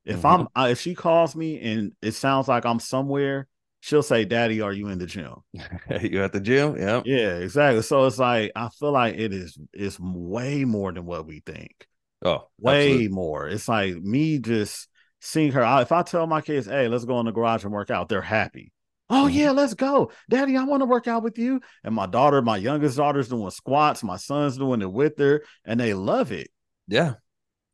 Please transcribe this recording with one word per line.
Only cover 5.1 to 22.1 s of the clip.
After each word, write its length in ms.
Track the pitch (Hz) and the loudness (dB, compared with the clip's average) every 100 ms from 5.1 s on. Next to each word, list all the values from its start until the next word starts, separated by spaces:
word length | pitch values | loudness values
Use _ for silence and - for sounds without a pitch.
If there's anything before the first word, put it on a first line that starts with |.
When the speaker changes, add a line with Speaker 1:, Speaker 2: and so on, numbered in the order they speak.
| 90 67 60 _ | -10 -12 -16 _
Speaker 2:
<laughs> 480 | 90 - 90 - - | -18 -14 -14 -8 -4
"You 220 | 117 90 | -2 0
at 100 | 98 | -2
the 80 | 101 | -2
gym?" 360 | 98 135 147 - | 2 2 2 0
Yeah. 240 | 98 120 | 0 0
Speaker 1:
Yeah, 320 | 120 135 107 87 | 0 0 0 -2
exactly. 460 | 90 143 143 113 | -2 4 4 4
So 240 | 110 143 131 | 2 4 4
it's 120 | 113 | 2
like, 340 | 123 120 107 107 | 2 2 0 -4
I 140 | 117 | -10
feel 220 | - 147 | -6 0
like 240 | 139 117 85 | 2 2 0
it 160 | 110 | -4
is, 240 | 95 82 73 76 | -4 -10 -16 -20
it's 260 | - 101 - | -8 -8 -6
way 640 | 90 87 87 107 127 143 | -8 -8 -6 -6 -4 -2
more 280 | 131 110 98 | 0 0 -2
than 120 | 87 | -6
what 220 | 87 85 80 | -8 -8 -8
we 140 | 76 | -14
think. 460 | - 78 78 _ - _ _ _ | -14 -14 -16 _ -20 _ _ _
Speaker 2:
Oh, 240 | 90 78 - _ | -2 -2 -4 _
Speaker 1:
Way 260 | 113 143 | 2 4
Speaker 2:
absolutely. 240 | 143 131 107 | 4 4 2
Speaker 1:
more. 400 | 95 82 76 73 | -2 -4 -4 -6
It's 200 | 107 - | -6 -2
like 280 | 110 98 87 | 0 0 -4
me 420 | 95 127 156 151 | -2 0 0 0
just 500 | 113 113 104 - - _ _ _ | 0 -2 -2 -6 -16 _ _ _
seeing 320 | - 156 151 | -6 0 2
her. 100 | 131 | 2
I, 200 | 117 139 | 4 4
if 100 | 120 | 4
I 80 | 165 | 2
tell 240 | 170 175 165 | 0 -2 0
my 140 | 156 | -2
kids, 260 | 151 147 98 | -2 -4 -2
"Hey, 220 | 139 120 | 0 0
let's 160 | 120 | 0
go 160 | 120 123 | -2 -2
in 60 | 117 | 0
the 60 | |
garage 320 | 107 117 113 | 0 0 0
and 80 | 101 | -2
work 180 | 104 98 | -6 -4
out," 180 | 107 90 | -4 -2
they're 140 | 98 | -4
happy. 500 | - 95 87 65 - _ _ _ _ | 0 0 -2 -6 -20 _ _ _ _
"Oh, 160 | 262 277 | 2 4
Speaker 2:
Mm-hmm. 100 | 277 | 4
Speaker 1:
yeah, 140 | 294 | 4
let's 240 | 269 285 | 4 2
go. 360 | 202 269 277 156 - - | 0 0 2 2 -4 -2
Daddy, 260 | 247 277 262 | 0 2 0
I 80 | |
wanna 220 | 262 277 262 | 2 0 2
work 200 | 247 240 | 2 2
out 160 | 233 | -2
with 140 | 220 233 | -2 -4
you." 240 | 240 262 - _ | -2 -2 -4 _
And 100 | 107 | -6
my 120 | 110 | -4
daughter, 340 | 95 | 0